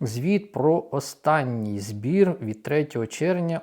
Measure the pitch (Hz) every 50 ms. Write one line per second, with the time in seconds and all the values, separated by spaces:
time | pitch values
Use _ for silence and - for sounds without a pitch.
0 | 143 110 110 120 135 180 208 196 202 - - 127 135 156 165 175 - - - 139
1 | - - - _ - 147 156 156 135 127 120 113 107 104 101 101 98 107 104 104
2 | 110 131 180 196 196 185 156 - 123 107 107 - - - 147 151 147 147 - 120
3 | 113 107 - - 151 180 180 175 170 170 165 160